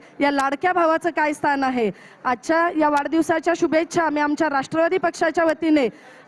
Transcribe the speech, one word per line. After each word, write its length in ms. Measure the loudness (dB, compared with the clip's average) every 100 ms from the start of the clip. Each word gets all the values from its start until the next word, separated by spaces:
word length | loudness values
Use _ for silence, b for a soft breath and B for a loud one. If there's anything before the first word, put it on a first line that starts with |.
| B B
या 100 | -2
लाडक्या 420 | 0 -2 -2 -2
भावाचं 380 | 2 2 0 -2
काय 220 | -2 -2
स्थान 320 | -2 -2 0
आहे. 260 | -2 0 -2 -4 B B
आजच्या 460 | -4 -4 0 0 0 2
या 100 | 2
वाढदिवसाच्या 680 | 2 0 0 0 0 0 0
शुभेच्छा 520 | 0 0 0 -2 -2
मी 100 | 0
आमच्या 280 | -2 0 -2
राष्ट्रवादी 480 | -2 -2 0 0 2
पक्षाच्या 460 | -2 -2 -2 2
वतीने, 440 | 0 2 2 2 2 B B B